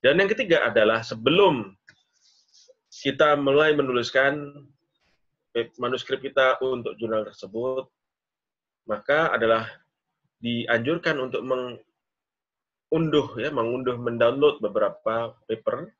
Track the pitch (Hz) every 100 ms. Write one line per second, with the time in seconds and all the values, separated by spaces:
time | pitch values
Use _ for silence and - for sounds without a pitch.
0 | 127 160 196 220 208 165 117 110 107 113
1 | 113 113 120 175 196 131 98 - _ _
2 | _ _ _ _ _ _ _ _ _ -
3 | 139 139 151 147 139 143 156 147 135 123
4 | 113 131 139 147 143 143 - _ _ _
5 | _ _ _ _ _ 117 117 - 123 127
6 | - 135 135 135 131 131 131 127 113 -
7 | 113 110 104 - 95 113 131 131 131 _
8 | _ _ _ _ _ _ _ _ - 107
9 | 120 147 160 117 113 113 113 - _ _
10 | _ _ _ _ 120 117 117 117 120 170
11 | 170 147 127 123 127 127 123 117 _ _
12 | _ _ _ _ _ _ _ _ _ 160
13 | 160 147 139 - 147 139 113 127 123 120
14 | 120 117 117 135 147 147 104 101 101 -
15 | 110 113 117 - - 110 - 123 185